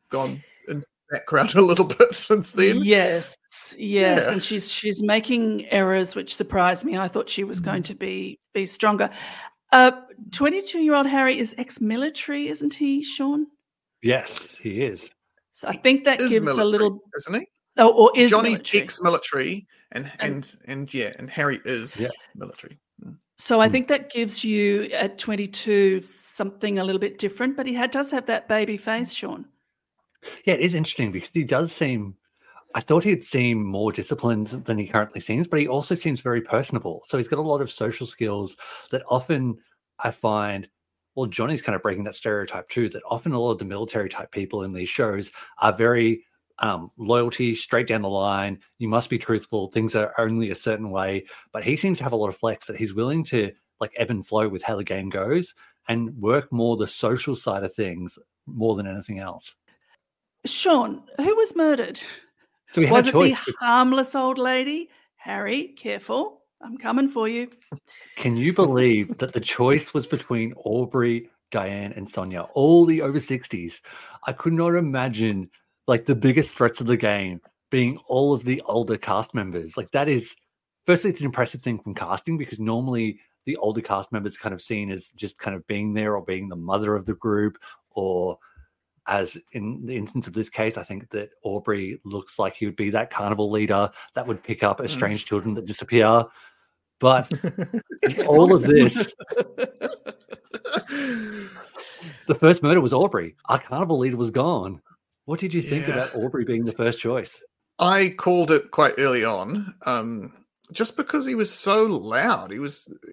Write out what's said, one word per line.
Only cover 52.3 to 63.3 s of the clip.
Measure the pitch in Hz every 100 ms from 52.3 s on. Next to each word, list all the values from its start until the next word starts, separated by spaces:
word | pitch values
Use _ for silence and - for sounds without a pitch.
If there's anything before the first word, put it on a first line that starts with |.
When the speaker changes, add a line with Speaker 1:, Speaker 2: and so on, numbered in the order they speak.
| 92
Speaker 3:
flex | 117 104 -
that | 104
he's | 110
willing | 98 120 160 160
to, | 123 101 - _ _
like, | 107 -
ebb | 113
and | 110 92
flow | 107 110
with | 95
how | - 104
the | 101
game | 98 95
goes | 95 98 160 180 - _ _ -
and | 113 117 131
work | 101 135 139
more | 120 117 113
the | 107
social | - 107 123 - 123
side | - 98 98
of | -
things | 101 87 87 - _ _ -
more | 127 113 101
than | 98
anything | 95 101 98
else. | 95 87 - - _ _ _ _ _ _ _ _ -
Speaker 2:
Sean, | - 381 302 226 - - -
who | 311 440
was | 440 349
murdered? | 320 277 226 - - - _ _ _ _ _
Speaker 3:
So | -
we | 147
had | 240
Speaker 2:
Was | 247
Speaker 3:
a |
Speaker 2:
it |
Speaker 3:
choice | 156 269